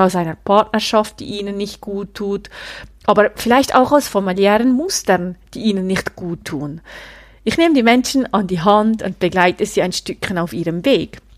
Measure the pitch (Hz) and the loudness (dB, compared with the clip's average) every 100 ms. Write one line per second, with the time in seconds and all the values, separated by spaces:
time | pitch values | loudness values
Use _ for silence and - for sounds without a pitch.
0 | 185 185 165 - - 202 214 214 - 220 | 2 2 -4 -6 0 2 2 -2 0 0
1 | 214 - - 202 196 202 202 - 208 196 | -2 -8 -12 -8 -8 -6 -8 -10 -10 -10
2 | 196 - 202 202 - - - - - _ | -10 -8 -6 -6 -8 -18 -18 -18 -20 _
3 | - 208 208 - 226 254 262 - 254 285 | 0 2 2 0 2 2 4 2 4 2
4 | - 202 190 185 196 214 254 254 370 - | 2 -2 -2 0 2 4 2 0 -2 -4
5 | - 180 180 175 _ - 220 190 185 185 | 0 0 -2 -10 _ -4 -2 -2 -2 -4
6 | - - 180 165 - 147 147 165 - - | -6 -10 -10 -10 -8 -8 -8 -10 -16 -20
7 | - - - _ 226 330 330 277 226 247 | -20 -20 -20 _ -4 2 4 4 4 4
8 | - 269 - 202 185 180 190 208 214 220 | 2 -2 0 -2 -2 0 4 4 4 0
9 | 190 - 175 185 180 180 208 190 175 - | -4 -4 -2 2 2 2 -2 0 -2 -4
10 | - - - 180 170 165 165 170 269 196 | -10 -10 -6 -4 -4 -4 -4 -2 2 0
11 | - - _ | 0 -12 _